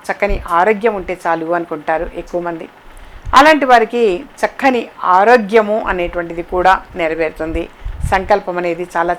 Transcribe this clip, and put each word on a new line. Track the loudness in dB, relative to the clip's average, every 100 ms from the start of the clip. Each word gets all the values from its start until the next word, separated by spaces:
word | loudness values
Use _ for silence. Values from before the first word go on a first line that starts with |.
| -6
చక్కని | -2 -2 -2 0
ఆరోగ్యం | 2 2 2 0 -2
ఉంటే | -6 -6 -2
చాలు | -2 -2
అనుకుంటారు | -2 -4 -8 -4 -4 -4 -10
ఎక్కువ | -8 -6
మంది. | -6 -8 -12 -20 -20 -20 -20 -14 0 2
అలాంటి | 4 2 4
వారికి | 4 4 0 0 0 -6 -6 -6
చక్కని | 0 0 0 -4 -6
ఆరోగ్యము | 2 4 6 4 4 2 2 -2 -2
అనేటువంటిది | -4 -4 -6 -8 -8
కూడా | -6 0 2 2 -2 -4
నెరవేరుతుంది. | -4 -2 -4 -4 -6 -6 -8 -10 -10 -6 0
సంకల్పం | 0 2 0 0 -4
అనేది | -4 -4 -4 -2
చాలా | -2